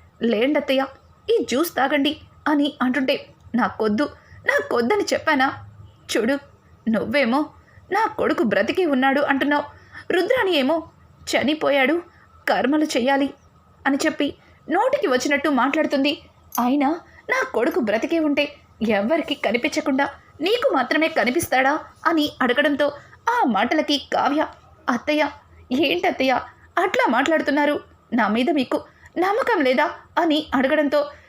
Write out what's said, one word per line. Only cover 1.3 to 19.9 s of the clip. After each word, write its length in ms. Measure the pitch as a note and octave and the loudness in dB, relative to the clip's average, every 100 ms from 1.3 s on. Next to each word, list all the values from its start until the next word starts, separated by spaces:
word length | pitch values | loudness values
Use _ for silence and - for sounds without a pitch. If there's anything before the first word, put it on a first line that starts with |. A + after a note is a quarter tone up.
ఈ 140 | A4+ - | 0 0
జ్యూస్ 260 | B3 E4+ - | 0 0 0
తాగండి" 460 | C4+ D4 D4 D4+ - - C#4+ | 0 2 0 -2 -12 -8 -2
అని 260 | D4 C#4+ - | 0 0 0
అంటుంటే, 540 | B3+ C#4 C4 - - - - A#3 | -2 0 0 -2 -6 -20 -6 -2
"నాకొద్దు, 540 | F#3+ - A3 G#3+ D4 - - - G4+ | -2 -2 -2 0 -2 -6 -20 -10 -2
నాకొద్దని 580 | C#5 - - A#3+ G#4 | -2 0 0 2 0
చెప్పానా? 500 | E4+ - D#4 C#4+ C4+ - - - - - - - | 0 -2 0 2 0 -2 -14 -20 -20 -18 -4 -2
చూడు, 220 | A3 C#4 - - - - A3+ | 0 -2 -6 -20 -20 -8 -2
నువ్వేమో 600 | G#3+ - C#4+ A#3+ C4+ D4+ - - - - | -2 0 0 2 0 -2 -8 -20 -18 -4
నా 140 | G4 G#4+ | -2 -2
కొడుకు 380 | - A3 D#4 | 0 0 2
బ్రతికి 420 | A#3+ F#3+ G#3+ D#4+ E4+ | 2 2 0 0 0
ఉన్నాడు 360 | C4 C4+ C4+ | 2 2 2
అంటున్నావు, 420 | - C4+ D4 D4 - - - - - | 0 0 0 0 -2 -12 -20 -16 -2
రుద్రాని 420 | F4+ F#4 B4+ G4 D#4 | 0 2 2 2 2
ఏమో 340 | C4 E4 D#4+ - - - - | 0 -2 -4 -18 -20 -18 -4
చనిపోయాడు, 720 | C#4+ B3+ D4+ C#4 C#4 C4 E4+ - - - - - | -2 0 0 0 2 2 0 -4 -20 -20 -8 -2
కర్మలు 360 | F#3 B3 D4+ D#4 | 0 2 0 0
చెయ్యాలి" 480 | C4+ B3 C#4 C#4 - - _ _ - C4+ | 0 0 0 0 -6 -20 _ _ -6 -2
అని 100 | C#4 D#4+ | 0 0
చెప్పి 300 | - C#4+ - - - - | -2 -4 -6 -20 -16 -4
నోటికి 380 | F4 B4+ C5+ F4 | 0 2 0 0
వచ్చినట్టు 420 | B3+ C#4+ C#4+ D#4 | 0 0 0 0
మాట్లాడుతుంది. 720 | B3+ C4 D#4 D4 C#4 C#4+ E4 - _ - - | 0 2 0 0 0 0 -2 -10 _ -10 -2
"అయినా 300 | B3 C#4+ C#4 E4+ - - - | 0 2 0 -2 -8 -12 -4
నా 140 | C5 - | -4 -2
కొడుకు 260 | A3+ C4+ F4+ | -2 0 0
బ్రతికే 400 | A3 A3 D4+ E4 | 0 -2 0 0
ఉంటే 360 | D#4 C#4+ C#4+ - - - A3 | 0 0 -2 -6 -18 -6 0
ఎవ్వరికి 440 | G3+ G#3+ E4 - | 0 0 -2 -2
కనిపించకుండా 760 | C#4+ G3+ A#3 D4 D4+ D4 | -4 -2 -2 -2 -2 -2